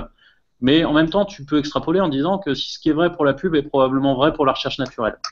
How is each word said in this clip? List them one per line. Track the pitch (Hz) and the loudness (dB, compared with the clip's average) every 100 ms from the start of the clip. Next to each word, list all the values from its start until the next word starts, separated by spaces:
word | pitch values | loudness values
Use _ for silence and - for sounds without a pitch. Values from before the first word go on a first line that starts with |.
| - _ _ _ _ - | -2 _ _ _ _ -2
mais | 123 160 | 2 2
en | 156 | 4
même | 151 160 | 2 2
temps, | 196 202 | 0 -2
tu | - 139 | -6 -2
peux | 151 | -2
extrapoler | 147 135 160 180 | 0 -4 -2 0
en | 180 | 0
disant | 135 165 196 | 0 -2 -2
que | - | -2
si | - - | -4 -6
ce | - | -4
qui | 156 | -2
est | |
vrai | 151 175 | 2 0
pour | 170 143 | 2 0
la | |
pub | 135 185 156 | 0 0 -2
est | |
probablement | 143 139 131 135 139 | 0 2 2 2 0
vrai | 127 151 | 2 2
pour | 156 135 | 2 0
la | |
recherche | - 131 - | 0 -4 -6
naturelle. | 123 - 107 - - | -8 -4 -6 -6 -12